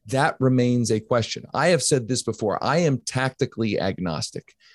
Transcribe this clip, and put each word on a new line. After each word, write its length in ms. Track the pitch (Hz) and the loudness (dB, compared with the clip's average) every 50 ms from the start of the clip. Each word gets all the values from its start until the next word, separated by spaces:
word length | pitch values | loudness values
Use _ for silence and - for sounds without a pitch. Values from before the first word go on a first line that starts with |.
| _ | _
that 320 | - 120 131 143 160 - - | -4 0 0 2 0 2 2
remains 520 | 131 131 127 127 123 123 123 123 120 104 | 2 2 4 4 4 4 2 2 2 2
a 100 | 113 107 | 0 0
question. 420 | 107 - 127 120 113 - - - - - - | 0 0 0 0 0 -2 -6 -10 -10 -6 -2
I 140 | - 147 170 | 0 2 2
have 160 | 185 151 - | 2 2 2
said 240 | - 156 135 117 104 | 2 0 0 0 -2
this 160 | 131 120 - | -4 -4 -4
before, 400 | - - - 113 104 92 - - | -6 -4 -2 -2 -2 -2 0 0
I 140 | 110 139 170 | 0 0 2
am 220 | 180 156 135 123 | 2 2 0 0
tactically 800 | - - - 127 131 131 - - 135 - - - 113 110 98 - | -4 -4 -4 -2 -2 -2 -2 -2 -4 -4 -2 -2 -2 -2 0 0
agnostic. 760 | - 95 92 - 90 87 80 71 - - - - - _ _ _ _ _ | -2 -2 -4 -4 -4 -4 -4 -4 -6 -8 -10 -12 -14 _ _ _ _ _